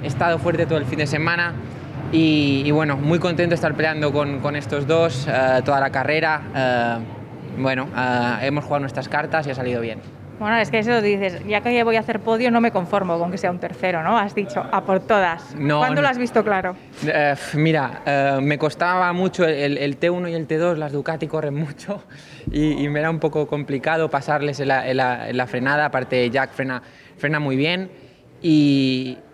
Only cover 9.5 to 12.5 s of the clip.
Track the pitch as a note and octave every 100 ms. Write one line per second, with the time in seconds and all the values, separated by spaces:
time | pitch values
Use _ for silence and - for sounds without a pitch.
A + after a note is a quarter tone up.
9.5 | C3+ B2+ B2 A#2 A2 - - - - G#3+
10.5 | A#3 G#3+ A3+ G#3+ A#3+ G#3 G3+ G3 F3 G3
11.5 | G#3 A3+ A#3+ A#3 A3+ A3 A3 G3+ A3+ B3